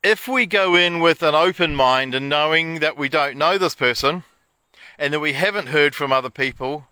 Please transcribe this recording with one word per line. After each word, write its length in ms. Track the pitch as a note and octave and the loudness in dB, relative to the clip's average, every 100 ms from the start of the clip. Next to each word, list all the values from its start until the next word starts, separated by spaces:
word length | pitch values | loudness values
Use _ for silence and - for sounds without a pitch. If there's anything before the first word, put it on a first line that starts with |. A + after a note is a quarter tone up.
If 240 | G3 G#3+ - | 0 0 -2
we 180 | B3+ G#3+ | -2 0
go 300 | G3+ F#3+ F3 | 0 2 2
in 240 | F3 E3+ | 2 2
with 240 | E3+ D#3 | 2 2
an 120 | D#3+ D3+ | 2 4
open 400 | F3 F#3 E3+ C#3+ | 2 0 -2 2
mind 380 | C3 C3 C3 | 2 2 0
and 160 | C3 C#3 | -4 -2
knowing 500 | D3 D3+ D#3+ D#3+ D#3+ | 0 2 0 -2 -2
that 180 | D3+ D3 | -2 -2
we 120 | C#3 | -2
don't 260 | D#3 C#3+ C3+ | 0 -2 0
know 220 | D#3 F#3+ | 0 2
this 180 | F3+ - | -2 0
person 480 | B2 A#2+ C3+ F3 - _ _ _ _ _ - - | -2 0 -2 -2 -10 _ _ _ _ _ -20 -6
and 160 | C#3+ | -4
that 60 | D3+ | -2
we 140 | D3+ | -2
haven't 340 | C#3 F#3+ G#3 C3+ | 0 -2 -2 -2
heard 280 | D3+ D3 - | 2 2 0
from 180 | C#3+ | 0
other 160 | C3+ B2+ | 0 0
people 580 | - C3+ - C3 D3+ C#3 | -6 -6 -4 -8 -8 -12